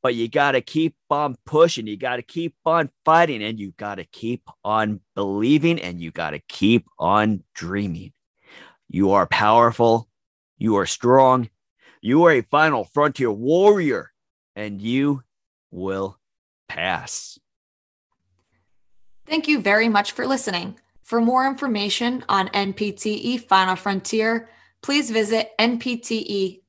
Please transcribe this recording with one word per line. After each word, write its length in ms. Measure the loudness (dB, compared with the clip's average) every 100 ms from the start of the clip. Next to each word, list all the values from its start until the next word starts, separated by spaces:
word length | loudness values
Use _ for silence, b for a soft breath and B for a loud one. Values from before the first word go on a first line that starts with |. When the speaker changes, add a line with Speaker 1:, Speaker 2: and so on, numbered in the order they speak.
Speaker 1:
but 140 | -2 -2
you 120 | 0
gotta 320 | 0 2 0
keep 380 | -2 -2 -2 -4 -6
on 280 | -4 -4 -6 -2
pushing. 420 | 4 4 2 -8
You 80 | -8
gotta 280 | -6 -6
keep 340 | -8 -8 -8 -6 -2
on 240 | 0 -2 _ 2
fighting, 360 | 4 4 0
and 160 | -6 -8
you 140 | -10 -10
gotta 260 | -10 -10
keep 460 | -14 -10 -8 -8 -10 -10 -2
on 340 | 0 0 -4 _ -6
believing, 640 | -4 0 2 4 2 -2
and 220 | -6 -10
you 100 | -10
gotta 280 | -8 -8 -8 -12
keep 360 | 0 2 2 0 -4
on 460 | 0 2 2 -2 -8
dreaming. 580 | -12 -8 -6 -6 -8 -14 _ _ _ B B B B -8
You 220 | 0 2
are 160 | 2 2
powerful. 840 | 0 4 4 4 4 2 2 -2 _ _ _ _ -6
You 180 | 0 0
are 100 | 0
strong. 640 | -2 4 6 6 4 -2 _ _ _ b b
You 240 | 0 4 4
are 60 |
a 100 | 4
Final 420 | 2 2 2 0
Frontier 480 | -4 0 0 0 -2
warrior, 800 | -2 0 4 4 4 2 -4 -8 _ _ _ _ -12
and 240 | -10 -8
you 420 | -4 0 0 -2 -8 _ _ _ _
will 480 | -10 -8 -6 -6 -10 _ _ _ _ -16
pass. 720 | -8 -4 -4 -6 -14 -14 -20 _ _ _ _ _ _ _ _ _ _ _ _ _ _ _ -20 -20 -20 -6
Speaker 2:
Thank 220 | -4 0
you 140 | 0
very 260 | 2 2 4
much 240 | 2 0
for 160 | -4 -2
listening. 500 | -2 -2 -6 -8 -14 _ _
For 180 | -4 0
more 260 | 2 2 0
information 800 | -2 -4 -2 -2 -2 -2 -4 -2
on 180 | -2 0
N 180 | -2 -4
P 220 | -4 -6
T 180 | -4 -6
E 260 | -4 -4 -6
Final 380 | 2 2 2 -2
Frontier, 720 | -4 -4 -2 -2 0 -2 -6 b b b
please 300 | -4 -2 0
visit 400 | -2 0 -2 -2 -2
N 180 | -2 -2
P 200 | -4 -6
T 280 | -4 -6 -4
E 360 | -4 -4 -6